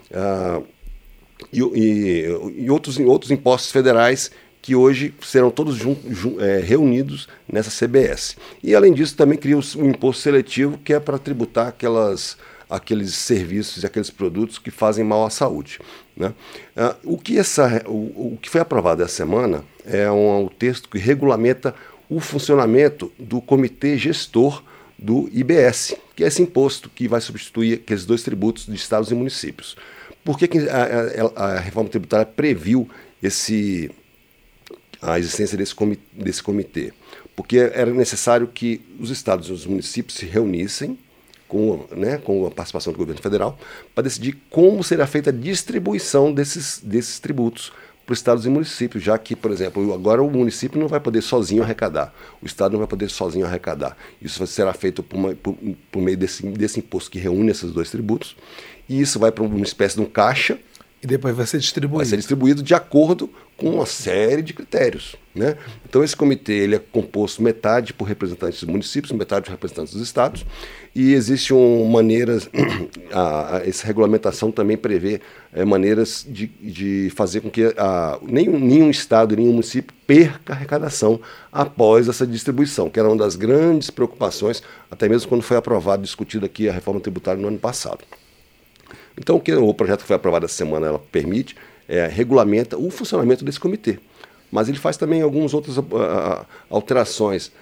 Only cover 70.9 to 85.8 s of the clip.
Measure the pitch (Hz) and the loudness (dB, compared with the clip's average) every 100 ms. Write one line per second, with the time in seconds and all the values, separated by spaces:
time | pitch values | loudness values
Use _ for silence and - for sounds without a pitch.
70.9 | - 131 139 110 135 - 131 123 117 113 | 2 4 4 2 0 4 6 6 6 4
71.9 | 117 113 113 120 113 - - - 95 76 | 4 4 4 2 -2 -2 -2 -2 -2 -8
72.9 | 82 85 95 87 76 73 90 90 - 107 | -14 -6 -2 0 -2 -4 -4 -4 -4 -2
73.9 | 107 107 107 104 - 110 110 101 107 110 | 2 4 2 0 -2 -2 0 0 0 0
74.9 | 95 95 104 - - - 82 98 95 98 | 0 -2 -4 -10 -20 -10 -2 2 4 4
75.9 | 110 110 - - 95 110 - 107 85 98 | 2 0 -4 -12 -10 -10 -12 -14 -6 -2
76.9 | 98 95 - 95 101 107 117 113 104 101 | -2 -2 -2 -2 -2 -4 0 2 2 0
77.9 | 90 80 69 - 127 196 156 127 147 156 | 0 -2 -4 -2 0 2 2 6 6 6
78.9 | 143 - 113 113 107 120 120 113 127 - | 4 4 4 6 4 4 2 0 -4 -8
79.9 | - - 143 160 - - 135 139 147 156 | -4 6 8 6 2 -10 -10 -4 -4 -4
80.9 | - 107 113 - - - 147 139 - 117 | 0 2 2 -4 -20 -6 -4 -2 4 6
81.9 | 120 120 117 123 113 - 123 143 - 82 | 8 4 0 -2 -2 -2 0 0 0 -2
82.9 | 113 107 110 104 87 110 143 165 160 139 | 2 4 4 2 0 2 4 4 2 0
83.9 | - 120 - 95 - 104 113 - - - | -2 -4 -2 -4 -2 -2 -4 -10 -20 -20
84.9 | - 107 117 - 120 - 120 - 113 | 0 2 2 2 -2 2 0 2 0